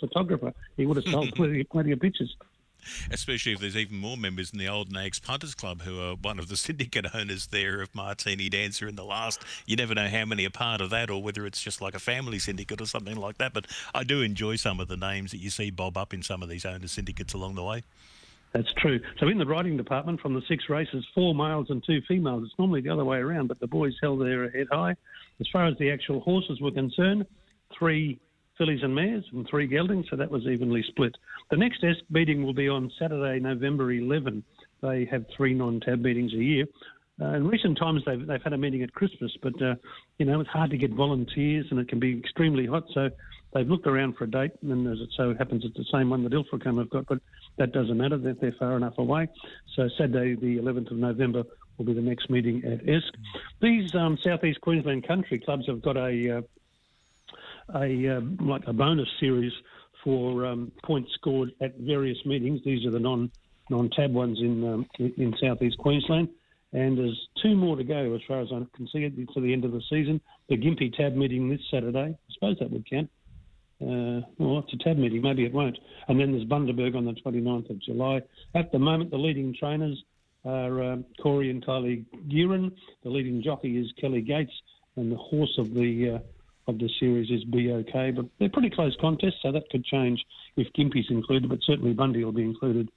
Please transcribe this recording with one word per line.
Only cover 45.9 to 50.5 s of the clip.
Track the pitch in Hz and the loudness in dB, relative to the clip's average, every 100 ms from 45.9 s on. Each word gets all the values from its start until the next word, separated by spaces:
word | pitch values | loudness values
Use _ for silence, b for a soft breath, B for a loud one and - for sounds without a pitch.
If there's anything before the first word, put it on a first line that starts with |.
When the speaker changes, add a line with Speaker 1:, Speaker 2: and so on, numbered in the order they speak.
Speaker 1:
same | 139 127 | 2 2
one | 127 | 2
that | 120 | 2
Ilfracombe | 147 143 123 131 120 | 0 0 -4 0 0
have | 117 | 0
got, | 135 131 | -4 -2
but | 127 B B B - | -4 B B B -2
that | 127 | 0
doesn't | 135 117 117 | 0 0 2
matter, | 139 147 | 2 0
they're, | 127 | -2
they're | 123 127 113 | -2 -2 -2
far | 123 127 | -2 0
enough | 120 117 | -2 -2
away. | 123 151 165 - B B - | 0 0 0 -6 B B -6
So | - 123 - | 0 0 2
Saturday, | 147 127 123 | 2 2 2
the | 117 123 | 2 0